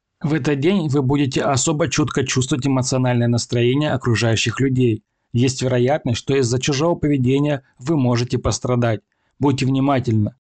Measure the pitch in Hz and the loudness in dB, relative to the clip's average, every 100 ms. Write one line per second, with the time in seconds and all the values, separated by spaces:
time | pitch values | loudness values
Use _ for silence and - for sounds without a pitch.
0 | _ _ 147 156 151 139 160 202 156 143 | _ _ -4 -2 0 0 0 0 0 0
1 | 131 143 139 - - 127 165 151 151 - | 0 0 0 -2 -2 0 -2 -2 -2 -2
2 | 131 143 131 131 127 143 139 131 131 131 | -2 -2 -2 -2 -2 -2 0 0 0 0
3 | 127 123 120 120 - 120 120 139 151 127 | 0 2 2 0 -2 0 2 2 0 -2
4 | 127 104 117 110 120 - 135 127 120 107 | 0 0 2 0 -2 -2 0 2 2 0
5 | - _ _ 117 131 131 127 123 123 156 | -6 _ _ 0 0 0 -2 2 2 0
6 | 131 117 - 139 117 127 143 135 170 170 | -2 -4 0 0 2 0 0 0 0 0
7 | 151 143 123 135 147 139 - _ 127 156 | 0 2 2 2 0 -2 -8 _ -2 0
8 | 123 117 120 120 127 101 - 120 117 107 | 2 0 0 -2 -2 -4 -2 0 0 -2
9 | - _ _ _ 143 135 131 135 135 135 | -8 _ _ _ 0 0 0 0 2 0
10 | 127 110 104 - | 0 0 0 -4